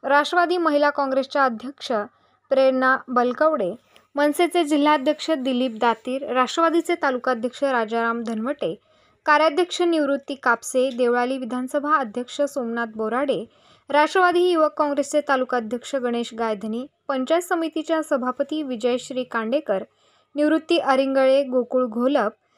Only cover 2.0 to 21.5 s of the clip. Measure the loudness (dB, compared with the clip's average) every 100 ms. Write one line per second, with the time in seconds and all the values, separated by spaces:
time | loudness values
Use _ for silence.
2 | -4 _ _ _ _ 2 4 4 2 0
3 | 0 0 0 2 2 2 -2 -4 _ _
4 | _ 0 0 2 2 2 2 2 4 2
5 | 2 -2 -2 -2 0 -2 -2 0 0 0
6 | -4 -6 -4 -2 0 2 2 2 0 0
7 | 0 -2 -2 -2 -4 -4 -2 0 -2 -2
8 | -2 -2 -4 -6 -6 -4 -6 -6 _ _
9 | _ _ 2 4 4 2 -2 0 0 2
10 | 2 -2 -4 -6 -2 -2 0 0 0 0
11 | 0 2 0 -4 -4 -6 -4 -4 0 0
12 | 0 -6 -10 -4 -2 -2 -4 -4 -6 -4
13 | -4 -2 -2 -2 -4 _ _ _ _ 2
14 | 2 4 4 4 2 2 2 2 -2 0
15 | 0 -2 0 -2 0 -4 -4 -8 -6 -4
16 | -2 -4 -6 -6 -4 -4 -6 -8 -8 _
17 | _ -4 0 0 0 -2 -2 -6 -2 -2
18 | 0 -2 -2 -4 -4 -4 -6 -4 -2 -2
19 | -4 -8 -6 -6 -2 -4 -2 -4 -4 _
20 | _ _ _ -2 2 2 0 0 2 2
21 | 2 2 4 4 2